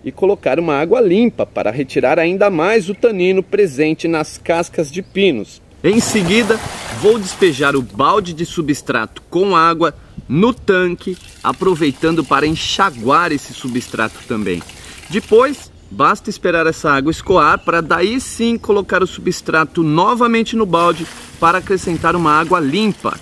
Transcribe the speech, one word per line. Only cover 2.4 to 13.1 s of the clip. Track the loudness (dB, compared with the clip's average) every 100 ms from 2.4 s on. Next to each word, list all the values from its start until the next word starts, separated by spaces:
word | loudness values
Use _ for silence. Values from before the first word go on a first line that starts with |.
| 0
mais | 2 2 0 0
o | 0
tanino | 0 2 2 2
presente | 0 0 0 2 0 0 -2
nas | -2 -4 -8
cascas | -2 -2 -2 -4 -6
de | -8
pinos. | -6 0 2 0 -6 -16 -20 -2
Em | 2 2
seguida, | 0 -2 2 0 2 -2 -4 -12 -12 0
vou | 2 2
despejar | -2 2 2 2 0 0
o |
balde | -4 0 2 2 -2
de | -8 -6
substrato | -4 -4 -4 -4 -4 -6 -12 -6
com | -2 2 4
água | 2 2 -2 -2 -20 -20 -4
no | 2 2
tanque, | 0 0 0 0 -4 -10 -12 -16 -6
aproveitando | -6 -2 0 2 0 0 0 0
para | 0 0 0
enxaguar | -2 -4 -2 -2 0 0